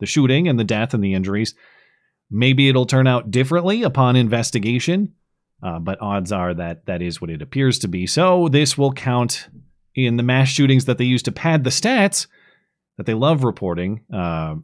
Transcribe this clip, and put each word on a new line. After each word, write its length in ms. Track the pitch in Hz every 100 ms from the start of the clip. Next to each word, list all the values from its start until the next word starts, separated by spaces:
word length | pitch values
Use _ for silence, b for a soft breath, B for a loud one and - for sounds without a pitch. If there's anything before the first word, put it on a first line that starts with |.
the 60 | 101
shooting 420 | - 131 135 175
and 100 | 120
the 60 |
death 280 | 104 110 117
and 120 | 117
the 100 | 98
injuries. 400 | 95 95 104 113 b b b b b b b _
Maybe 380 | 104 127 131 139
it'll 180 | 127 127
turn 200 | 131 131
out 240 | 123 110
differently 520 | 120 131 170 180 220
upon 340 | 196 135 127 127
investigation, 960 | 117 117 113 120 104 123 - 185 208 - _ _ _ _
uh, 160 | 95 85
but 220 | 85 95
odds 320 | 104 101 90
are 200 | 101 90
that 320 | 87 85 82 -
that 140 | 87
is 200 | 87 80
what 100 | 85
it 120 | 80
appears 360 | 71 135 135 120
to 80 | 98
be. 180 | 90 92
So 420 | - 185 180 165
this 280 | 143 147 -
will 160 | 139
count 560 | 131 131 123 120 - - - - _ _
in 220 | - 123 120
the 60 |
mass 260 | 120 127 135
shootings 380 | 139 139 131 131
that 120 | 123
they 60 |
use 180 | 123 127
to 100 | -
pad 320 | - 165 160
the 60 | 127
stats 560 | - 220 254 196 - - b b b b b _ -
that 100 | -
they 80 |
love 300 | 110 139 160
reporting. 600 | 127 95 95 85 90 110 -
Uh, 440 | 101 87 80 80 78